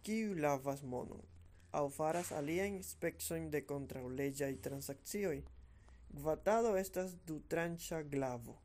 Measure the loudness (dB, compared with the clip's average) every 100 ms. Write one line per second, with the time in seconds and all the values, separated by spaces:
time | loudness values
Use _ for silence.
0 | 0 0 2 4 4 4 2 -2 -2 -4
1 | -4 -10 -14 -18 -18 -20 -4 0 0 2
2 | 2 2 0 -2 0 2 2 0 -6 -2
3 | -2 -2 -2 -2 0 0 0 -4 -4 -6
4 | -4 0 0 2 0 0 -4 -4 -6 -8
5 | -4 -2 0 0 -4 -14 -18 -20 -20 -20
6 | -14 -4 0 2 6 6 6 4 2 -2
7 | -4 -6 -6 -6 0 0 0 -2 -4 -4
8 | 0 0 0 -2 -8 -14